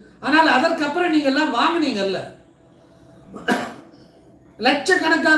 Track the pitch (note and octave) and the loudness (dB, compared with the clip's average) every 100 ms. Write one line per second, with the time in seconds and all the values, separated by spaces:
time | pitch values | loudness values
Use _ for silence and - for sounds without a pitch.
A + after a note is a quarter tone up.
0 | - - B3 D4+ D#4+ B3+ E4 E4 D4 D#4 | -20 -12 0 2 4 2 0 -2 -4 -2
1 | F4 D#4 C#4 C4+ D4+ A#3 D4+ E4+ C#4+ G#3+ | 0 2 2 0 0 0 -2 0 -2 -2
2 | G3 F3+ - - - _ _ _ _ - | -4 -4 -8 -16 -20 _ _ _ _ -20
3 | - - - - - - - - - - | -20 -20 -20 -12 -4 -4 -4 -14 -20 -20
4 | - - - - - - A3+ C#4+ - F#4 | -20 -20 -20 -20 -20 -4 0 0 0 0
5 | D#4+ E4 - | 2 0 2